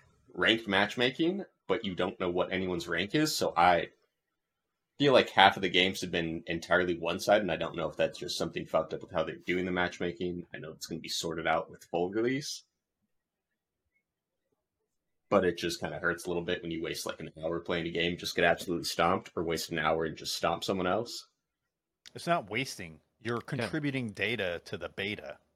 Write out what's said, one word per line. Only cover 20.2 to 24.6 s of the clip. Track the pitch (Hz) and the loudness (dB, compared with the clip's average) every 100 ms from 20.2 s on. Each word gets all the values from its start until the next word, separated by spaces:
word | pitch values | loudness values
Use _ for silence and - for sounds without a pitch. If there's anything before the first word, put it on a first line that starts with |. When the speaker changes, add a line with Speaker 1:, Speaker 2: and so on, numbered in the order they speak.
| - - | -8 -2
Speaker 1:
stomp | 82 82 | 0 0
someone | - 98 90 | -2 -2 0
else. | 98 120 - - _ _ _ _ _ _ _ - | 0 -2 -10 -16 _ _ _ _ _ _ _ -20
Speaker 2:
It's | - - | -8 -2
not | 170 110 | -2 0
wasting. | 110 135 - 87 78 _ _ | -4 -4 -8 -12 -14 _ _
You're | 110 117 | -4 -4
Speaker 3:
Yeah. | - | -4
Speaker 2:
contributing | 131 110 160 147 135 117 | -4 -2 -2 -2 -2 -4
data | 98 101 117 92 85 | -2 -2 0 -2 -4